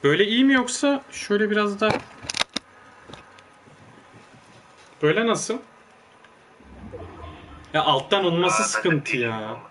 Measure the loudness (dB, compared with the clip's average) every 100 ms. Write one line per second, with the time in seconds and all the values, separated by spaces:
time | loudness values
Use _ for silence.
0 | 4 4 2 4 4 4 2 0 0 0
1 | -4 -14 -2 0 2 0 0 0 0 0
2 | -6 -20 -8 -4 -4 -4 -14 -20 -20 -20
3 | -20 -20 -20 -20 -20 -20 -20 -20 -20 -20
4 | -20 -20 -20 -20 -20 -20 -20 -20 -20 -2
5 | 2 2 2 0 -2 -6 -8 -20 -20 -20
6 | -20 -20 -20 -20 -20 -20 -20 -20 -16 -16
7 | -16 -16 -18 -18 -20 -20 -4 0 2 2
8 | 2 2 2 2 2 2 0 0 0 0
9 | -2 -4 -2 -4 -8 -10 -14